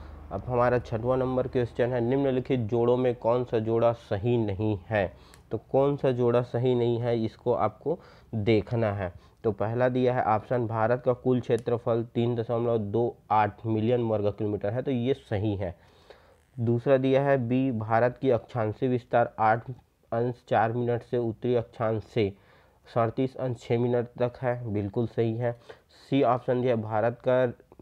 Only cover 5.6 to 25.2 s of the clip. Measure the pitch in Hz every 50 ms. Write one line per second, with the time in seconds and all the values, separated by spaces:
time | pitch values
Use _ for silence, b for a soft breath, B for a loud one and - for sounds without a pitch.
5.6 | - - - 131 139 143 143 135 - 139 127 120 123 120 120 120 127 120 - 120
6.6 | 120 127 127 120 117 120 120 117 120 120 120 117 110 107 - - - 123 120 69
7.6 | 90 110 - - - 139 160 180 B B B B B B - 113 104 107 113 107
8.6 | 95 - 123 120 113 107 98 101 98 90 - b b b b _ - 113 104 -
9.6 | 101 107 113 123 123 127 123 127 127 123 123 127 - - 107 107 104 - 131 120
10.6 | 120 110 113 113 110 113 120 127 135 131 123 - - 131 127 123 117 - 123 117
11.6 | 120 - 120 113 - - 117 117 117 120 - 120 117 120 123 117 113 - 123 117
12.6 | 117 117 117 117 107 101 101 113 120 117 - - _ - 104 110 107 104 101 -
13.6 | - 113 110 110 110 113 123 120 120 110 110 107 101 104 101 - 110 104 104 98
14.6 | - 101 110 127 135 143 135 120 117 123 131 - - - 117 101 101 110 101 92
15.6 | 101 87 82 B B B B B B B B B B B B B B _ _ 127
16.6 | 117 117 117 120 120 143 139 131 131 135 131 131 139 143 139 135 120 113 123 131
17.6 | 131 135 123 110 110 107 117 113 117 123 123 - - 131 123 113 - - - 127
18.6 | 110 107 107 - - 131 127 120 - - - 120 120 117 - - 110 110 110 113
19.6 | 120 - 127 - - _ _ _ _ _ - 117 120 127 123 - _ - 127 110
20.6 | 107 113 113 120 120 117 120 117 - - - 123 120 117 110 - - 123 123 120
21.6 | 113 - - - 117 110 113 107 101 - - 123 110 98 98 b b b b b
22.6 | b b b b b - - 123 117 113 113 - 131 131 - - - 127 120 113
23.6 | - - 123 117 120 123 120 120 117 113 - - 120 123 - - 135 127 123 123
24.6 | 123 117 101 104 101 101 98 120 120 113 - -